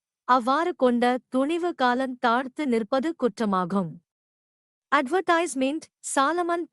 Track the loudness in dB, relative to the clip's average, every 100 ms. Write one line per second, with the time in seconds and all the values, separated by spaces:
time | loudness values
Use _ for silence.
0 | _ _ 0 2 2 0 0 2 2 4
1 | 2 0 -2 -2 0 0 -2 0 0 0
2 | -2 -2 0 0 -2 -4 -2 0 0 -2
3 | -2 -2 -2 -2 -2 0 0 -2 -4 -8
4 | _ _ _ _ _ _ _ _ _ 0
5 | 2 0 2 2 0 -2 -2 -2 -8 _
6 | -6 0 0 0 -2 -4 0